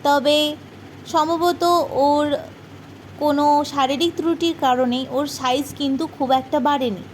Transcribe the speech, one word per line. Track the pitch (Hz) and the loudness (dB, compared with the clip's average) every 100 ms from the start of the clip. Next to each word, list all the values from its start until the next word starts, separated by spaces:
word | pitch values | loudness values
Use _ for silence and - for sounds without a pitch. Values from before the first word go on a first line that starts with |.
তবে | 285 285 269 302 302 294 - - - - - | 4 2 4 2 0 -4 -14 -20 -20 -20 -4
সম্ভবত | 330 302 330 349 349 349 349 294 | 0 0 2 0 2 2 2 0
ওর | - 277 294 294 285 - - - - - - - - | 2 2 2 2 0 -2 -16 -20 -20 -20 -20 -20 -4
কোনো | 294 285 294 294 285 | 0 2 4 4 2
শারীরিক | 277 262 277 339 339 | -2 -2 0 -2 0
ত্রুটির | 330 330 339 320 | -2 0 -2 0
কারণেই | 277 247 254 247 262 | 2 2 2 0 -2
ওর | 247 285 | -4 -4
সাইজ | - 262 254 285 - | -4 -2 -2 -4 -4
কিন্তু | 285 269 311 | -4 -2 -4
খুব | - 262 | -4 0
একটা | 262 262 302 | 0 0 -2
বাড়েনি | 269 285 254 185 - | 0 0 -2 -4 -10